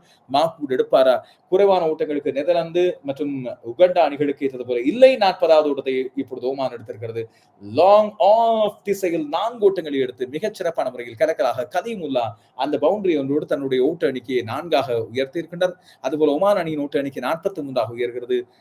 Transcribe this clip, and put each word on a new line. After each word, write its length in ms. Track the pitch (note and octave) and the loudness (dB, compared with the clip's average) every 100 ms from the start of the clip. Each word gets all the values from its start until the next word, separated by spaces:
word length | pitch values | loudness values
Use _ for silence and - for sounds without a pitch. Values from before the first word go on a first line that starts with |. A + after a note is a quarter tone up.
| _ _ - | _ _ -2
மாக்வுட் 360 | C3+ E3 D#3+ C#3+ | 0 0 -2 -4
எடுப்பாரா? 500 | B2+ A2+ C3+ C3 A#2+ - _ - | -2 2 4 6 4 0 _ -2
குறைவான 400 | F#3 G3+ F#3 D#3+ | 2 4 4 2
ஓட்டங்களுக்கு 440 | D#3 D3+ D3 F3 | -2 -4 -4 -4
நெதர்லாந்து 680 | C3+ D3+ E3+ E3 E3+ F3+ - | -4 0 0 0 0 0 -2
மற்றும் 420 | C#3 C#3 C#3+ C#3 | -8 -6 -6 -6
உகண்டா 540 | B2 G#2+ A#2 A#2 F3+ F3+ | -8 -10 -6 4 4 6
அணிகளுக்கு 480 | D3+ C#3 C#3+ C#3 C3+ | 2 2 -2 -2 -4
ஏற்றது 200 | B2+ A#2+ | -6 -4
போல 140 | A#2+ | -2
இல்லை. 360 | C3 A3+ C4 B3+ | 0 6 6 8
நாற்பதாவது 520 | G3 F3+ E3 D#3 D3 | 2 2 4 4 4
ஓட்டத்தை 420 | C#3+ C3+ C3 B2+ | 0 -4 -4 -4
இப்பொழுது 420 | - B2+ B2 B2 C#3 | -6 -10 -6 -6 -4
ஓமான் 160 | C3 | -6
எடுத்திருக்கிறது. 520 | A#2+ A2+ A2+ A2+ A2+ A2+ _ _ _ | -8 -14 -12 -10 -8 -10 _ _ _
லாங் 540 | G2+ A#2+ F#3 G#3 G#3+ G#3+ | -6 2 6 6 4 2
ஆஃப் 640 | F#3 A3+ A3+ A3 G#3 - | 4 4 4 2 0 -4
திசையில் 440 | - G3 F3+ E3+ D3 | -6 -2 -2 -2 -4
நான்கு 420 | D#3+ G#3+ A#3+ G3+ | -4 -4 2 2
ஓட்டங்களை 300 | F#3+ D#3 C#3 | 2 -4 -2
எடுத்து 280 | B2 - B2+ | -2 -4 -8
மிகச் 260 | D3+ D#3+ | -6 -6
சிறப்பான 360 | - F3 C3 C3+ | -6 -6 -4 -6
முறையில் 260 | B2 A#2 A2+ | -6 -10 -2
கலக்கலாக 500 | D#3 D#3+ C3 A#2+ B2 | -2 0 -2 -2 -4
கதீமுல்லா 540 | F3+ A3 A3 D3+ C3 A2+ - _ | -6 -6 -6 -4 -2 -2 -6 _
அந்த 240 | - C#3 D3+ | -6 -4 0
பவுண்டரி 400 | D3 G#3 F#3+ D3+ | 2 2 0 0
ஒன்றோடு 280 | C3+ D3 - | 0 0 0
தன்னுடைய 380 | D3+ C3+ B2+ | -2 0 2
ஓட்ட 220 | C3+ E3+ D3+ | 2 2 -2
எண்ணிக்கையை 380 | B2+ B2+ B2+ | -2 -4 -4
நான்காக 640 | A2 C3 E3+ D3 A#2+ A#2 G#2+ | -2 -6 -2 -2 0 -2 -4
உயர்த்தியிருக்கின்றார். 600 | A#2 C3+ F3 D#3+ F3 F3+ F3+ _ _ | -4 -4 -6 -8 -2 -2 -2 _ _
அதுபோல 320 | - D3+ D3+ | -6 0 0
ஒமான் 240 | D3 G3 G3+ | 2 2 2
அணியின் 240 | E3 D3+ | 0 -4
ஓட்ட 180 | C#3+ D3+ | -4 -4
எண்ணிக்கை 240 | C#3 C#3 | -4 -6
நாற்பத்தி 400 | B2+ D#3+ G3 F#3+ | -4 -4 -4 -6
மூன்றாக 300 | C#3 B2+ A2 | -6 -4 -4
உயர்கிறது. 540 | A#2+ A#2+ A#2+ A#2+ B2 A#2+ _ | -2 -6 -6 -2 -2 -4 _